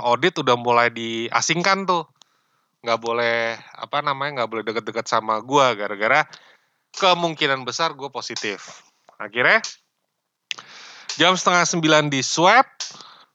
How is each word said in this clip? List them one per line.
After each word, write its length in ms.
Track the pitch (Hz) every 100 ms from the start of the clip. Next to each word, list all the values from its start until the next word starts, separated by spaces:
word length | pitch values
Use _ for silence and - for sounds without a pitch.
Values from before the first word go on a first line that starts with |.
| 120
Odit 320 | 120 170 147
udah 160 | 127
mulai 400 | 123 120 120 120
diasingkan 960 | 117 117 113 113 117 - 165 180 196 185
tuh. 160 | 180 156 _ _ _ _ _ _ _ 117
Nggak 140 | 113
boleh, 560 | 117 117 117 117 113 113 -
apa 240 | - 120 143
namanya, 460 | 143 135 143 135
nggak 60 | 113
boleh 100 | 113 107
deket-deket 420 | 110 110 110 113
sama 320 | 113 110 110
gua 320 | 123 143 131
gara-gara 480 | 104 101 101 107 156 - - _ _ _ _ _
kemungkinan 720 | - 190 175 170 156 147 135 123
besar 320 | 120 165 143
gua 160 | 139
positif. 720 | 120 - 117 110 98 - - _ _ _ -
Akhirnya, 400 | 104 117 139 220 - - _ _ _ _ _ _ - - - - - - - -
jam 160 | 170
setengah 320 | 185 202 180 165
sembilan 400 | 175 156 151 147
di 80 | 135
swab, 480 | 123 - 175 233 269 - - - - - _